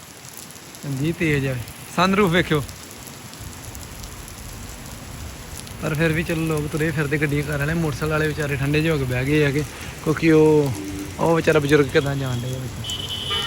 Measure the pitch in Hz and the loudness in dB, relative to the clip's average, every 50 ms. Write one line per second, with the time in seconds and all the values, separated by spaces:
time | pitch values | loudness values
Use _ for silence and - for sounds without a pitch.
0 | - - - - - - - - - - - - - - - - - 143 135 131 | -16 -18 -20 -18 -18 -16 -16 -16 -16 -16 -18 -18 -18 -18 -16 -10 -6 -4 -2 0
1 | 143 165 170 - 170 156 147 139 135 135 131 123 - - - - - - - 170 | 0 0 0 2 2 2 2 2 2 0 -2 -4 -6 -8 -12 -14 -16 -4 2 4
2 | 180 190 196 202 208 170 165 180 160 - 160 147 123 - - - - - - - | 4 6 6 6 4 6 4 4 4 2 0 0 0 -4 -10 -14 -16 -16 -16 -16
3 | - - - - - - - - - - - - - - - - - - - - | -16 -16 -16 -16 -16 -16 -16 -14 -14 -14 -14 -14 -14 -14 -14 -14 -14 -14 -14 -14
4 | - - - - - - - - - - - - - - - - - - - - | -14 -14 -14 -14 -14 -14 -14 -14 -14 -14 -12 -12 -12 -12 -14 -14 -14 -14 -14 -14
5 | - - - - - - - - - - - - - - - - 160 156 156 147 | -14 -14 -12 -12 -12 -12 -12 -14 -14 -14 -14 -14 -12 -12 -10 -8 -6 -4 0 0
6 | 165 160 156 165 - - 170 160 160 160 156 151 147 151 165 151 156 165 143 160 | 2 2 2 0 0 -2 -2 -2 -2 0 0 -2 -2 -2 -2 0 0 0 0 0
7 | 147 131 156 147 156 143 143 147 143 147 147 139 143 151 165 170 165 151 120 - | 0 0 0 0 0 0 0 0 0 -2 -2 -2 -2 0 0 0 0 -2 -2 -2
8 | 156 156 156 151 156 151 139 147 151 139 143 127 139 143 151 156 156 165 160 143 | -2 0 0 2 0 0 0 -2 -2 -2 -2 0 0 2 2 2 2 2 2 2
9 | 135 127 127 123 131 143 151 156 147 139 131 151 143 - - - - - - - | 0 0 0 0 2 2 4 4 4 4 2 0 -2 -2 -6 -10 -12 -12 -12 -2
10 | - 156 147 - 160 160 156 156 156 156 151 151 143 135 107 - - 98 - - | 0 0 2 4 6 6 8 8 8 8 8 6 4 4 0 -4 -6 -8 -8 -8
11 | - - - - 156 165 165 165 165 165 151 151 143 139 151 147 143 127 156 160 | -8 -10 -4 0 2 4 4 4 4 4 4 4 6 6 6 6 6 6 4 2
12 | 139 139 139 139 135 131 123 120 123 131 131 131 127 120 - - 113 - - - | 2 2 -2 -2 -2 -2 -2 -4 -4 -4 -6 -6 -6 -8 -8 -8 -8 -6 -6 -6
13 | - - - - - - 508 494 302 | -6 -6 -8 -6 -4 -4 -2 -2 -2